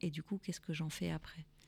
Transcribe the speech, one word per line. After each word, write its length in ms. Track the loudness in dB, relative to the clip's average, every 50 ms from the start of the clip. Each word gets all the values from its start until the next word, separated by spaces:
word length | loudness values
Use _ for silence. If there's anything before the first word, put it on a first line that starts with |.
Et 100 | 2 0
du 120 | 0 0 -2
coup, 160 | 0 -2 -2
qu'est-ce 220 | 0 -2 -4 -2
que 120 | 0 -2 0
j'en 160 | 0 0 0
fais 220 | 0 0 2 2
après ? 340 | 2 0 -2 -6 -10 -10 -12 -12 -14 -20 -14